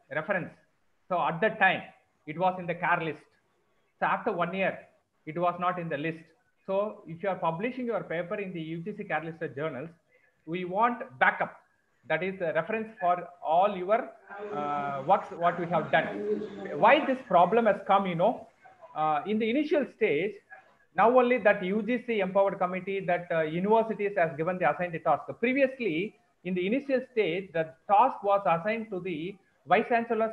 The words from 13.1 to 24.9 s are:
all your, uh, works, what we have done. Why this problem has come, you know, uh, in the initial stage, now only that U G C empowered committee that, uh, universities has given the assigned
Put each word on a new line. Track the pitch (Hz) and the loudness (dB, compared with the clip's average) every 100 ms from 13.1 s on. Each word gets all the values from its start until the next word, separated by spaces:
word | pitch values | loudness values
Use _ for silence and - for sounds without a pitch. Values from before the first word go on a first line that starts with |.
| 175 170 - | 0 -2 -8
all | 147 165 202 190 | 0 4 4 2
your, | 180 226 - - - 202 208 | 0 0 0 -14 -18 -14 -8
uh, | 147 147 147 143 139 135 | -6 -4 -4 -4 -4 2
works, | 208 - | 2 2
what | 165 170 175 | 0 0 0
we | 170 | 0
have | 170 143 | 0 2
done. | 165 - - - 208 - - - 147 | 2 2 -4 -4 -4 -6 -10 -8 2
Why | 202 294 277 | 6 6 4
this | 254 - | -4 2
problem | 180 180 226 226 | 4 6 4 4
has | 202 - | 2 2
come, | 196 196 | 2 2
you | 165 | 2
know, | 196 262 - _ - _ - - | 0 0 -8 _ -20 _ -12 -2
uh, | 156 151 160 | 0 0 -2
in | 214 | -2
the | 220 | 0
initial | 254 302 349 240 - | 0 2 0 0 0
stage, | 208 147 202 - _ - _ _ _ - | 0 2 -2 -6 _ -20 _ _ _ 2
now | 214 254 | 6 6
only | 247 247 | 6 4
that | 202 196 | 4 4
U | 180 208 | 0 -2
G | 208 247 - | -2 -2 -2
C | 220 | -2
empowered | 185 190 196 180 | 0 2 2 2
committee | 180 185 185 196 | -2 -4 -6 -4
that, | 175 175 175 | -2 -2 0
uh, | 165 | -2
universities | 156 165 196 226 220 202 202 202 | 0 -2 2 2 2 -2 -2 0
has | 165 143 | 0 0
given | 160 180 | -4 0
the | 160 | 0
assigned | - 180 | 0 -4